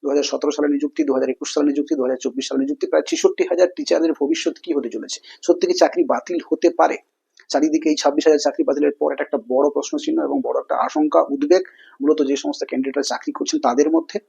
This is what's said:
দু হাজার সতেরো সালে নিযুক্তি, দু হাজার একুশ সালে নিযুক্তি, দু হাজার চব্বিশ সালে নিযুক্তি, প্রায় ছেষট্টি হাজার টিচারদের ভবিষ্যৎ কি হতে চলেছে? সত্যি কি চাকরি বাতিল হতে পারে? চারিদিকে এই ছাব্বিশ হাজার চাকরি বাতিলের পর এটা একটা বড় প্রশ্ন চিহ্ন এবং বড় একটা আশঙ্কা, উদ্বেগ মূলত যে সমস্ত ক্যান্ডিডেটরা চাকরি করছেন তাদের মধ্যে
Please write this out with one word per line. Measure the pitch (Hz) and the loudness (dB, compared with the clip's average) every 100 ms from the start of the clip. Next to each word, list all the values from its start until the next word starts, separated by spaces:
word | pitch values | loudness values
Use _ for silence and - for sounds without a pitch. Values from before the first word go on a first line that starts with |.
দু | 143 | 0
হাজার | 143 139 | 0 0
সতেরো | 135 147 143 | -2 -2 0
সালে | 147 143 | 0 0
নিযুক্তি, | 147 - 147 | -2 -2 0
দু | 131 | 0
হাজার | 131 127 | 0 -4
একুশ | 143 - | -4 0
সালে | 147 | 0
নিযুক্তি, | 143 143 156 | 0 -2 -2
দু | 127 | -2
হাজার | 131 | -2
চব্বিশ | 135 123 131 | -4 -6 -4
সালে | 135 | -2
নিযুক্তি, | 135 147 - | -2 -2 0
প্রায় | 156 - | 0 0
ছেষট্টি | 330 - - 180 | 0 0 2 -2
হাজার | 175 180 180 | 2 2 0
টিচারদের | 147 165 160 156 | -2 2 2 0
ভবিষ্যৎ | 143 156 - 147 | 0 0 -2 -6
কি | - 147 | -4 -4
হতে | 120 117 | -2 -8
চলেছে? | - - - - - | -10 -12 -14 -16 0
সত্যি | 170 180 | 2 2
কি | 180 | 4
চাকরি | 165 - 147 | 4 4 0
বাতিল | 123 - 175 - | 0 -2 -8 -4
হতে | 160 170 170 | 0 0 2
পারে? | 160 165 _ _ _ _ _ | 0 0 _ _ _ _ _
চারিদিকে | 143 151 156 160 | 0 0 0 0
এই | 156 | 0
ছাব্বিশ | 147 147 160 | 0 2 4
হাজার | 151 147 | 4 2
চাকরি | - 139 | -2 -2
বাতিলের | 139 147 147 | 2 0 0
পর | 147 | -4
এটা | 139 147 | -2 -4
একটা | 139 113 | -4 -2
বড় | 127 143 143 | 2 2 0
প্রশ্ন | - 302 | -4 -6
চিহ্ন | - - - | -2 -2 -2
এবং | 277 120 | -2 -2
বড় | - | -4
একটা | - 143 - | -2 -2 -2
আশঙ্কা, | 156 151 165 156 | 0 2 2 2
উদ্বেগ | 139 147 180 185 _ - _ | -2 2 2 2 _ -20 _
মূলত | 139 151 135 | 0 2 2
যে | 139 | 0
সমস্ত | 147 139 135 | -2 -6 -6
ক্যান্ডিডেটরা | 131 131 135 - | -4 -2 -2 -4
চাকরি | - - 139 | -4 -6 -6
করছেন | 139 156 139 | -4 0 0
তাদের | 123 147 160 | 2 4 2
মধ্যে | - 208 | -2 -10